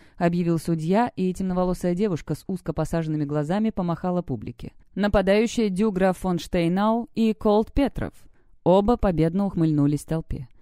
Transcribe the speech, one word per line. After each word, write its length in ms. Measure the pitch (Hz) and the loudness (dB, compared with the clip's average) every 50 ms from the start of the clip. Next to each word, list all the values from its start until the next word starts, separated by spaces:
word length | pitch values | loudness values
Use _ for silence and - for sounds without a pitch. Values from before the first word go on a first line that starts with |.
| - - _ | -20 -16 _
объявил 400 | - 180 175 175 175 175 170 170 | -2 0 0 2 2 0 0 0
судья, 540 | 165 - - 170 160 156 160 190 214 240 - - | 0 0 -2 -4 -2 0 0 2 2 2 0 -2
и 180 | - 185 185 180 | -2 -2 -2 -2
темноволосая 600 | - 190 185 180 180 180 180 180 - - 180 175 | -4 -4 -2 -2 0 0 0 -2 -2 -2 -2 0
девушка 420 | 175 220 214 175 143 - - 156 | 0 -2 -2 -2 -4 -4 -6 -8
с 80 | - - | -6 -6
узко 240 | - 190 175 - - | -8 -8 -6 -6 -6
посаженными 540 | 156 - 160 - - 165 160 156 156 151 147 | -4 -4 -4 -2 -2 -4 -2 -2 -2 -4 -4
глазами 440 | 143 147 151 147 147 180 208 220 220 | -2 -2 -2 -2 -2 -2 -2 -2 -2
помахала 520 | - - 180 175 165 - - 180 180 180 | -2 -4 -4 -4 -4 -4 -4 -4 -2 -4
публике. 500 | 170 - 131 107 104 - 117 - - - - - - _ - | -4 -4 -8 -8 -8 -12 -14 -14 -16 -16 -18 -20 -20 _ -4
«Нападающие 760 | - 196 208 202 208 190 185 196 214 226 226 - - 220 208 | -2 0 2 2 2 4 4 4 4 2 2 0 0 0 0
Дюгра 440 | 185 175 220 220 190 180 190 185 180 | 0 0 0 0 2 2 2 2 0
фон 260 | - - 185 180 160 | 0 -2 -2 -2 -2
Штейнау 720 | - - - 180 170 165 175 196 208 220 226 233 233 - - | -4 -2 -2 0 2 2 2 2 2 2 0 0 -4 -4 -2
и 200 | - 226 220 214 | 0 0 0 0
Колт 400 | - - 214 208 214 220 - - | 0 2 2 4 2 2 0 0
Петров». 400 | 277 285 233 - - 104 80 - - - - - _ _ _ - - - | 0 0 0 -2 -4 -8 -8 -10 -14 -20 -20 -20 _ _ _ -14 -2 2
Оба 320 | 165 180 190 202 214 240 | 4 4 6 4 4 2
победно 500 | 226 - 196 175 151 156 165 165 196 202 | 2 2 0 2 2 2 2 0 0 -2
ухмыльнулись 580 | 196 - 175 160 160 151 147 143 143 147 143 - | -2 0 0 2 2 2 2 2 2 0 -2 -4
в 40 | |
толпе. 400 | - 160 165 - - - 151 131 - - - | -4 -6 -6 -4 -6 -8 -8 -10 -12 -18 -20